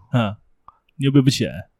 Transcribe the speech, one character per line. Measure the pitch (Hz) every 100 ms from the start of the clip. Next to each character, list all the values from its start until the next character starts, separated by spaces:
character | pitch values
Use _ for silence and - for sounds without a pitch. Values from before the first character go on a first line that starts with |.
| -
嗯， | 131 107 104 _ _ - _ _ -
你 | 139
又 |
背 | 139
不 | 131
起 | - 90
来。 | - -